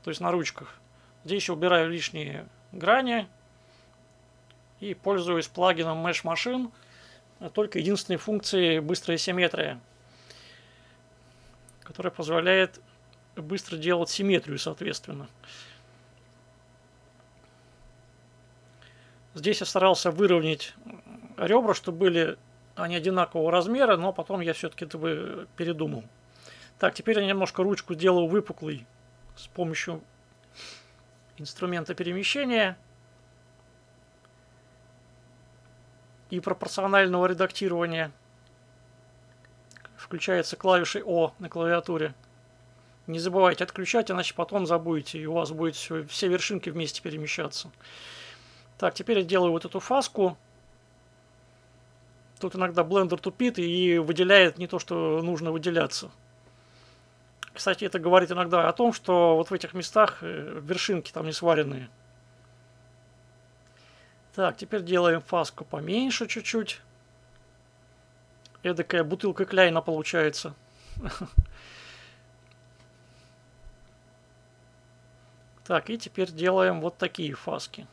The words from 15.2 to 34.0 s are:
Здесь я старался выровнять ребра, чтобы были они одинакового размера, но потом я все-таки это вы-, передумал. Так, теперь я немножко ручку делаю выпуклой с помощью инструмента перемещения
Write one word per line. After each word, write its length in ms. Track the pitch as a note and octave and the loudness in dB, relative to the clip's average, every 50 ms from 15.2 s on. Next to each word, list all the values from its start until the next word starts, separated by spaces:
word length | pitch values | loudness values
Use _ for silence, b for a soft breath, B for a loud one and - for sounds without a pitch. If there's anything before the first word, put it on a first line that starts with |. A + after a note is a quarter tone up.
| C#3+ - - _ B B B B B B B B B B B B B B B _ _ _ _ _ _ _ _ _ _ _ _ _ _ _ _ _ _ _ _ _ - _ _ _ _ _ _ _ _ _ _ _ - - - _ _ _ _ _ _ _ _ - - - - - _ b b b b b b b b b b b b _ - | -14 -18 -20 _ B B B B B B B B B B B B B B B _ _ _ _ _ _ _ _ _ _ _ _ _ _ _ _ _ _ _ _ _ -20 _ _ _ _ _ _ _ _ _ _ _ -20 -20 -20 _ _ _ _ _ _ _ _ -20 -20 -20 -20 -20 _ b b b b b b b b b b b b _ -16
Здесь 240 | D#3 D3 G3 G#3 - | -4 0 0 0 0
я 80 | G3 | -2
старался 460 | - - G3 F#3 F#3+ F3+ - - F3+ | -2 2 4 6 6 6 6 2 -2
выровнять 640 | D#3 E3 G#3 F#3+ F3+ E3+ D#3 D#3 D#3 D3 - - - - - - - - - - - - - - - | 2 4 4 6 6 4 4 2 -2 -4 -6 -14 -14 -18 -20 -20 -20 -20 -20 -20 -20 -20 -20 -18 -8
ребра, 380 | - - E3+ G#3 B3 A#3+ G#3+ F3+ | -4 0 4 4 4 4 4 0
чтобы 240 | - - G3 E3+ E3 | 0 -2 -8 -2 2
были 400 | G3 F#3 E3+ E3+ E3 D#3 - - _ _ _ _ _ _ _ | 2 4 4 4 0 0 -2 -8 _ _ _ _ _ _ _
они 180 | - F3+ E3+ F3 | -8 -6 -4 -4
одинакового 560 | F3 D#3 F#3+ F#3 F3+ F3 - - E3+ D#3 E3 | -2 -2 0 2 2 0 0 0 0 2 4
размера, 460 | E3+ F3+ E3+ F#3+ A#3 C4 C#4 A3+ G3+ | 4 2 2 2 2 2 4 4 4
но 160 | E3+ E3+ G3 | 4 2 -2
потом 280 | F#3+ - E3 - G3 F#3+ | -4 -4 -6 -6 -4 -4
я 120 | E3+ E3 | -2 -4
все-таки 320 | D#3+ - - E3 - - F3 | -4 -4 -6 -10 -10 -10 -12
это 140 | D3+ - D#3+ | -12 -8 -4
вы-, 500 | D#3 E3 D#3 D3+ - - - - F3 - - | -4 -4 -4 -4 -6 -8 -10 -12 -14 -16 -10
передумал. 480 | - F3 E3 E3+ D3+ D#3+ D3+ C#3+ A#2+ A2 A#2 _ _ _ B B B B B B B B B B _ | -6 -6 -4 -4 -4 -4 -4 -6 -8 -10 -14 _ _ _ B B B B B B B B B B _
Так, 160 | - - - | 0 0 0
теперь 240 | - - A3+ A3+ G#3+ | 0 -2 0 0 0
я 80 | G3+ | 2
немножко 380 | G3 G3 G3 F#3+ F#3 - - F#3 | 0 0 0 0 -2 0 -2 0
ручку 320 | G3+ G3+ - - - F3 | 0 0 -2 -4 -10 -6
делаю 320 | D#3 E3+ F#3 F3+ F3+ E3+ D#3+ | 2 4 4 4 4 4 4
выпуклой 580 | F3+ G#3+ G#3 - E3 - D#3+ D3+ D#3 C3 A#2 _ _ _ _ - _ _ - - - | 2 0 0 -2 -10 -10 -10 -10 -10 -10 -14 _ _ _ _ -20 _ _ -20 -20 -20
с 100 | - - - | -20 -20 -16
помощью 540 | _ - F3+ E3 D#3+ - - F#3 E3+ D#3+ - _ _ _ _ _ _ _ _ _ B B B B B B B B B B B _ _ _ _ _ _ | _ -6 -6 -4 -4 -6 -6 -6 -8 -10 -12 _ _ _ _ _ _ _ _ _ B B B B B B B B B B B _ _ _ _ _ _
инструмента 580 | - D3 C#3 - - F#3 F3+ F3 E3+ D#3+ - F3 | -16 -16 -16 -10 -8 -6 -4 -4 -4 -6 -6 -8
перемещения 840 | - F3 E3+ F3 F#3+ G3+ - - C#4+ C#4+ B3+ A#3+ A3+ G#3+ F#3+ F3+ - - _ - _ _ _ _ _ _ _ _ _ _ _ _ _ _ _ _ _ _ _ _ _ | -6 -6 -6 -4 -4 -4 -2 -2 -2 -2 0 2 2 2 2 0 -8 -18 _ -20 _ _ _ _ _ _ _ _ _ _ _ _ _ _ _ _ _ _ _ _ _